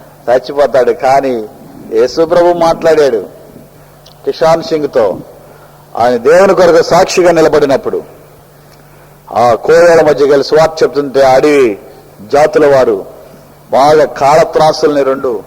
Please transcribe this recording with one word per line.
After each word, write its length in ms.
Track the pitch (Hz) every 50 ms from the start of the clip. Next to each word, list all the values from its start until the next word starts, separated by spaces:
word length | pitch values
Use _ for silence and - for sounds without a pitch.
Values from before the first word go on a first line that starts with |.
| - - - - - 120
చచ్చిపోతాడు. 640 | 123 131 - - 143 143 143 123 131 131 123 120
కానీ 520 | 110 - 139 131 135 135 139 131 123 113 107 104 - - - - - - - -
యేసు 320 | - 110 120 - - 160 165
ప్రభు 280 | 160 175 175 170 175
మాట్లాడాడు 760 | 170 170 165 165 160 - 165 165 156 151 147 131 117 101 90 80 - - - - - - - - - - - - - - - - - - -
కిషాన్ 380 | 143 - - 165 160 165 165
సింగ్తో, 560 | 156 - 160 151 147 135 - 127 107 98 104 101 - - - - - - - - - - - - - - -
ఆయన 200 | - 117 123 123
దేవుని 380 | 117 117 139 165 180 196 196 185
కొరకు 280 | 180 180 170 160 165
సాక్షిగా 480 | - - 165 175 190 - - 196 175 175
నిలబడినప్పుడు, 680 | 170 160 156 147 147 151 147 139 135 117 - 117 98 82 - - - - - - - - - _ _ - _ - - - - - - - - - - - _ -
ఆ 220 | - - 120 120 113
కోవేల 460 | - - - 160 170 175 170 165 165
మధ్య 260 | 151 151 147 131 143 139
కలిసి 260 | 147 139 131 - 151
వార్త 280 | 156 160 156 - -
చెప్తుంటే, 400 | 160 135 - 143 143 135 120 135
అడవి 560 | 135 131 131 135 147 151 147 139 127 113 98 - - - - - - - - - 101 -
జాతుల 340 | 139 143 156 151 - 160 151
వారు 400 | 143 139 131 123 117 104 95 85 - - - - - - - - - - - _ -
బాగా 320 | 117 123 139 151 156 151 143
కాళత్రాసుల్ని 960 | - - - 139 139 151 165 156 - - 160 156 156 151 - 165 151 147 143
రెండు 400 | 135 135 135 139 139 127 113 95 -